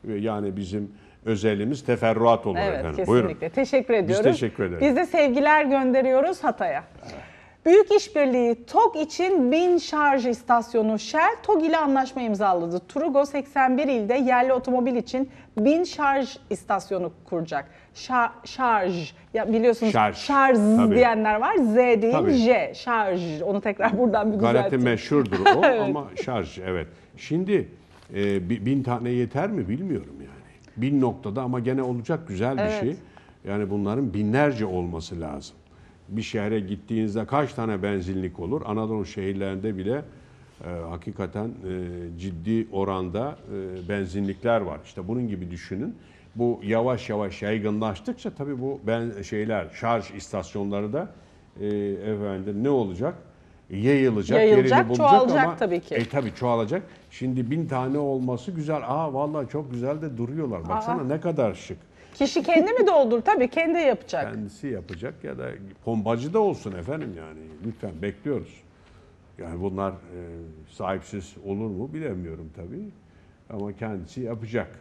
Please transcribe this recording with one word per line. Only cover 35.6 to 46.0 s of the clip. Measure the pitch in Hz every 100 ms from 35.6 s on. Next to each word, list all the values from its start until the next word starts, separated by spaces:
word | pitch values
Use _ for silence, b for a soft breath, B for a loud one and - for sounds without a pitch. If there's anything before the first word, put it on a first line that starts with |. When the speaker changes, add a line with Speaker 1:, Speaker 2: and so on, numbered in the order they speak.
| _ b b b -
Speaker 1:
Bir | 104
şehre | 107 110 104 110
gittiğinizde | 95 101 - 110 110 107 110
kaç | 139 131
tane | - 113 101
benzinlik | 101 98 87 95 92 85
olur? | 87 147 113
Anadolu | 107 110 110 92
şehirlerinde | - 98 98 98 95 107 95
bile, | 95 139 143 b b b b -
e, | 85 87 82
hakikaten, | 85 - 101 92 104 113
e, | 110 92 92 87 87 87 85
ciddi | 95 85 90 113 110
oranda, | 98 98 95 92 95 135 147 - 101 95 92
e, | 87
benzinlikler | 101 95 98 98 95 117 117
var. | 92 76
İşte | - - 92
bunun | 120 120
gibi | 95 90
düşünün. | 87 - 95 151 -